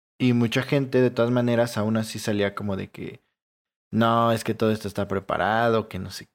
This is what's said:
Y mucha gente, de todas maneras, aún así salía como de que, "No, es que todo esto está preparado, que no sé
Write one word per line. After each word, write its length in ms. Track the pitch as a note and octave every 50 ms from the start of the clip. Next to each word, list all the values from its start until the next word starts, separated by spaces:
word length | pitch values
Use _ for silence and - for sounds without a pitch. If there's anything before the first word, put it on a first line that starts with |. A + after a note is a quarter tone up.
| _ _ _ -
Y 140 | B2+ B2+ B2
mucha 280 | A#2+ A#2+ A2+ - C3+ -
gente, 380 | - D3 C#3+ C3+ B2+ B2 B2+
de 80 | B2+ B2
todas 200 | A#2+ - A#2 A#2+
maneras, 460 | B2 B2 A#2+ A#2+ A#2+ A#2 A#2+ B2 - A2
aún 200 | G#2 A2 A2 A2
así 220 | A2 A2 - A2
salía 360 | - - G#2+ G2+ G2+ G2+ G2+
como 220 | - G2+ G#2 G2 F#2+
de 120 | G2 -
que, 320 | - - F#2 - - - _ _ _ _ _ _ _ _ _ _ _ _ _ _
"No, 400 | - G#2+ A#2 A#2 A#2 A#2 A#2 A#2
es 120 | A#2 A2 -
que 100 | - G#2+
todo 180 | - A2+ A2
esto 160 | G#2+ G#2+ - G2+
está 200 | - - G2+ G2
preparado, 800 | G2 G2 F#2+ - - - - G2 A2 A2+ A#2 A#2 A2+ A2 G#2+ -
que 100 | - F#2
no 120 | F#2+ G2
sé 180 | - - - - _